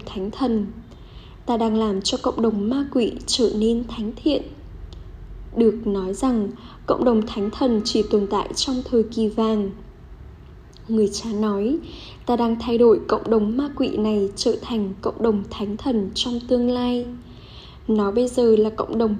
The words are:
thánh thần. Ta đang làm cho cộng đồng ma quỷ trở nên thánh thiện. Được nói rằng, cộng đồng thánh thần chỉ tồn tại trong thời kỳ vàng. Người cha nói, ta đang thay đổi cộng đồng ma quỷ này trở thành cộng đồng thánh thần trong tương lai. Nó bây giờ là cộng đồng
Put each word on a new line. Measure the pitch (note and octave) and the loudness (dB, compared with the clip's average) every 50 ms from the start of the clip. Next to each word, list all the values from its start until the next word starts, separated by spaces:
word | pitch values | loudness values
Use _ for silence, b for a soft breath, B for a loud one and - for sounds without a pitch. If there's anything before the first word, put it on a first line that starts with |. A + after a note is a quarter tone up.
| - | -6
thánh | - - G#3 F#3 G3+ | -8 -8 -6 -6 -6
thần. | - - C4+ A#3+ A3+ G#3+ G3+ F#3+ - - - B B B B B B B B B B B B | -4 -2 0 0 0 0 0 -2 -6 -12 -16 B B B B B B B B B B B B
Ta | - A#3+ A3 | -2 0 2
đang | A3+ A3 G#3+ A3 | 2 2 2 2
làm | A3 G#3+ G3 F#3+ | 2 2 0 0
cho | G3 - B3+ B3+ | -2 -2 -4 0
cộng | - C4 - - | -2 -2 0 2
đồng | A3+ A3+ G#3+ G3+ G3+ A3 | 2 2 2 2 0 0
ma | B3+ C#4 C#4 C#4+ - | 0 0 -2 0 0
quỷ | C4 A3+ - - - - | 0 0 0 -2 -6 -6
trở | - - - A#3+ G3 G3 | -4 0 2 2 2 2
nên | G#3 G#3+ A3+ A#3 A#3 A#3+ A#3 | 2 2 2 2 0 -2 -6
thánh | - - G#3+ G#3+ - - - | -6 -6 -6 -6 -6 -2 0
thiện. | D#4 C#4 - - - - - - - - - - - B B B B B - - - - - - - - - | 0 0 0 -2 -6 -14 -16 -18 -16 -16 -14 -14 -14 B B B B B -18 -16 -16 -16 -16 -14 -8 0 4
Được | A#3 A3 G3+ A#3 - G#3+ | 4 4 4 2 -2 -2
nói | G3 G3 F#3 F#3 G3 | -2 -2 -2 -4 -4
rằng, | - C4+ C4 B3 A3 G3+ G3 G3 B B B B B B | -2 0 2 2 2 0 -2 -4 B B B B B B
cộng | - C#4 - A#3+ | -2 0 2 4
đồng | B3+ A#3 A3 G#3+ - | 4 4 4 2 0
thánh | - A3+ G3 G#3+ | -2 -4 -4 -4
thần | - - C#4+ B3+ A#3 G#3 G#3+ | -2 0 2 2 2 2 0
chỉ | - - A3 G#3 - | 0 0 0 0 2
tồn | - G#3 G3+ G3 | 2 2 2 2
tại | G#3+ G3 - - - | 0 -2 -2 -2 -4
trong | - - - C4 B3+ B3 | -4 -2 -2 -2 -4 -4
thời | - B3+ A#3 A3 | 0 2 2 2
kỳ | A3+ - A3+ A3 G#3 | 2 0 -2 -2 0
vàng. | G#3 - A3 A3 A3 G#3+ G3+ F#3+ F#3+ - - - - - - - - - - - - - - - - - - - - - - - | 0 0 0 2 2 0 0 -2 -6 -10 -16 -20 -20 -20 -20 -20 -20 -20 -18 -20 -20 -20 -20 -20 -20 -20 -20 -20 -20 -18 -6 0
Người | A3+ A3 G#3+ G3+ | 2 4 4 4
cha | G#3 - - A3+ G#3 | 2 -2 -6 -4 -2
nói, | G#3 G#3+ G#3+ G3+ G3 G3+ A#3+ D4 E4+ B B B B B B B B B | 0 0 0 0 0 0 0 0 -2 B B B B B B B B B
ta | - A#3+ | -2 0
đang | A3+ A#3 A#3 A3+ A3+ | 2 2 2 0 -2
thay | - B3 A#3 A3+ | -2 0 4 6
đổi | A#3+ A#3 G#3 E3+ - - | 8 8 8 6 4 0
cộng | - A#3+ - - | 0 0 2 2
đồng | A3+ A3 G#3 G#3 A3+ C4 | 2 4 4 2 0 0
ma | C#4+ C#4+ C#4+ | -2 -2 0
quỷ | - C4 - - G#3 | -2 -2 0 0 0
này | G#3+ G#3+ G#3+ G#3 G3 G3 - | 0 2 2 2 0 0 -2
trở | - - B3+ G#3+ - | -2 0 0 0 0
thành | - - A#3+ A3 G3+ F#3+ F#3+ - | -2 -4 -2 -2 -2 -2 -4 -4
cộng | - A#3 - - G#3+ | -6 -6 -4 0 0
đồng | A#3 G#3 G3+ G3 - | 2 2 2 -2 -4
thánh | - - G#3 G3+ G#3 G#3+ | -6 -6 -4 -4 -4 -4
thần | - C#4 B3 G#3+ G3 F#3+ - | -2 0 0 0 0 0 -2
trong | - - B3+ A#3+ A#3+ - - | -4 -4 -2 -4 -4 0 0
tương | B3+ A#3+ A#3+ A#3+ | 2 2 4 2
lai. | B3 B3 B3 B3 B3 B3 A#3+ A#3+ B3 A#3+ B B B B B B B B B B B B B - | 2 0 0 0 0 -2 -2 -6 -10 -14 B B B B B B B B B B B B B 0
Nó | A3 G#3 G3+ G3 | 2 2 2 2
bây | G3+ A#3+ B3 B3 | 2 2 2 2
giờ | B3 B3+ A#3+ A3+ A3 | 2 4 6 6 8
là | G#3+ G#3+ G#3+ | 8 6 4
cộng | A3 - - - - A3+ | 2 -2 -4 -2 0 0
đồng | A#3 G#3+ G#3 G#3 | 2 2 0 -2